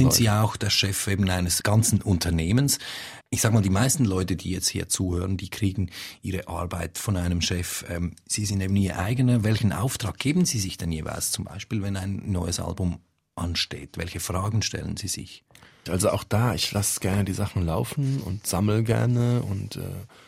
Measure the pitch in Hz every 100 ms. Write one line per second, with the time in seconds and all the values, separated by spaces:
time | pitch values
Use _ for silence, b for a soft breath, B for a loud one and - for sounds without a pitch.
0 | 131 - 113 104 107 - 104 - 98 98
1 | - 98 98 92 90 - - 107 113 101
2 | - 90 82 85 80 117 139 - B B
3 | B B - - 117 110 95 95 127 131
4 | 117 92 92 90 90 90 - - 87 -
5 | 95 87 92 95 95 - 104 95 92 B
6 | B B - 92 - 85 87 90 85 -
7 | - 95 87 87 85 90 87 - - 85
8 | 87 - - - 104 101 95 98 95 -
9 | 92 123 127 123 104 110 107 85 123 -
10 | 104 - 135 165 180 117 95 - 85 80
11 | 76 - - - - 101 - 113 98 98
12 | 95 98 - 90 87 85 85 87 90 82
13 | - _ _ - 85 87 - - 71 -
14 | 85 - - 90 98 110 - - 78 87
15 | 104 - - - _ B B B - 87
16 | 98 101 - 104 120 101 - 104 98 -
17 | 95 98 98 92 104 - 85 82 123 -
18 | 139 135 - 98 - 87 104 107 113 113
19 | 117 123 120 120 98 98 98 - 92 92
20 | 98 B